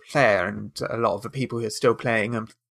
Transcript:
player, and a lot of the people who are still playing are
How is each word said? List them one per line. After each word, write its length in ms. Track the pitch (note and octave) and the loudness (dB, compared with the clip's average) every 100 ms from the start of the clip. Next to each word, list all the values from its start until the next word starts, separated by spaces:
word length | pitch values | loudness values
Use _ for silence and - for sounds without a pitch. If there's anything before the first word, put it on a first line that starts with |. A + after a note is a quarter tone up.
| - | -2
player, 360 | D3+ B2 G2 F2+ | 2 4 4 2
and 260 | G#2+ G#2 - - | -4 -8 -8 -6
a 80 | A#2 | 0
lot 180 | A2+ G2 | 0 0
of 60 | |
the 80 | A2 | -4
people 300 | C3+ A#2+ A#2+ | -6 -4 -4
who 60 | A2+ | -6
are 60 | |
still 240 | - B2+ A2+ | 0 2 2
playing 400 | B2+ A2+ G#2+ A#2 | 2 0 0 -4
are 120 | A2+ _ _ | -8 _ _